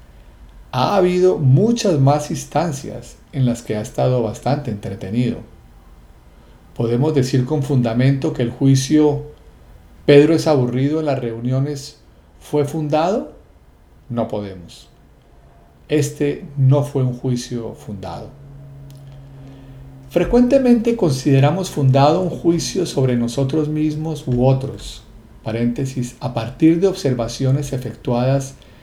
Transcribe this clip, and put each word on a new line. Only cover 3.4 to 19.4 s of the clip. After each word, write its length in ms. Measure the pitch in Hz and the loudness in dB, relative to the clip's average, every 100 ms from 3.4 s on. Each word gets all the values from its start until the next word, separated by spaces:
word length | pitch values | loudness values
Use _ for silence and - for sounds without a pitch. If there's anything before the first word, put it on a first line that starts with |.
| 123 | 0
las 160 | 120 | -2
que 160 | - 107 | -4 -6
ha 40 | |
estado 400 | 110 - 131 127 | -6 -2 0 0
bastante 500 | 110 - 123 147 127 | -2 -4 -4 -4 -4
entretenido. 640 | 104 104 98 95 117 113 - - - - - - - - - - - - - - - | -8 -8 -10 -6 -2 -2 -4 -12 -20 -20 -20 -20 -20 -20 -20 -20 -20 -20 -20 -14 -6
¿Podemos 400 | 117 120 156 143 | -2 0 2 2
decir 300 | 131 135 123 | 2 0 0
con 180 | 151 | -2
fundamento 680 | 135 135 117 117 135 135 160 | 0 0 0 2 2 2 -2
que 80 | 151 | -2
el 100 | 117 | -4
juicio 720 | - 135 135 - 151 151 135 - - - - - - - - - | 0 2 4 4 4 4 0 -6 -18 -20 -20 -20 -20 -20 -2 6
"Pedro 280 | 143 151 | 8 8
es 140 | 160 160 | 4 2
aburrido 520 | 143 120 127 139 156 | 2 0 0 -2 -2
en 60 | 151 | -2
las 140 | 127 | -4
reuniones" 800 | 120 113 123 131 139 139 - - _ _ _ - | -4 -6 -4 -2 -2 -6 -12 -20 _ _ _ -20
fue 240 | - 151 139 | -4 -2 -2
fundado? 680 | 160 151 151 170 226 - - - _ _ _ _ - - | -4 -2 0 0 -2 -6 -14 -20 _ _ _ _ -20 -8
No 180 | 117 113 | -6 -4
podemos. 640 | 107 101 92 82 - - _ _ _ _ _ - - _ _ - | -6 -8 -12 -18 -20 -20 _ _ _ _ _ -20 -20 _ _ -4
Este 580 | 151 135 - 143 - - 143 | -2 -2 -2 -4 -4 -8 0
no 260 | 131 143 | 4 4
fue 200 | 135 135 | 2 -2
un 100 | 127 | -4
juicio 600 | 123 131 120 - 120 110 | -4 -4 -4 -6 -10 -10
fundado. 540 | 101 - 98 92 85 104 - - - - - - - - - - - | -12 -14 -12 -12 -12 -14 -18 -20 -20 -20 -20 -20 -20 -20 -20 -20 -20